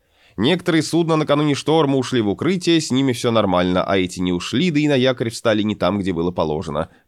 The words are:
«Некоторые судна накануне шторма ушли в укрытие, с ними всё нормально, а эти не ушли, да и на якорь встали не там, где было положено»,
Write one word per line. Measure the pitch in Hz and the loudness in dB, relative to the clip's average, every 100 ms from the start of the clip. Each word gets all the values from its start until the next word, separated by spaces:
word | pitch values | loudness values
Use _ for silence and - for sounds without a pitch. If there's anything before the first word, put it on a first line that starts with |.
| _ _ _ - | _ _ _ -2
«Некоторые | 113 175 180 160 | 0 0 0 0
судна | 151 165 165 156 | 0 0 0 0
накануне | 147 147 151 135 | 2 0 0 0
шторма | - 160 143 139 | 0 2 2 0
ушли | 127 123 | 0 0
в | 104 | 0
укрытие, | 92 156 190 - 165 | 0 -2 -2 0 0
с | 156 | 0
ними | 127 135 | 0 0
всё | 120 123 | 0 0
нормально, | 113 104 90 90 90 | 2 2 2 2 0
а | - 98 | 0 0
эти | 90 90 | 0 -2
не | 90 90 | -2 -2
ушли, | - 117 180 | -2 -2 0
да | 147 | 2
и | 147 | 2
на | 139 | 2
якорь | 127 127 117 | 2 0 -4
встали | 117 120 107 | -4 0 0
не | 104 101 | 0 0
там, | 90 101 | 0 0
где | 95 | -2
было | 82 87 | -2 -2
положено», | 90 82 78 80 73 80 _ | -2 -2 -2 -4 -6 -6 _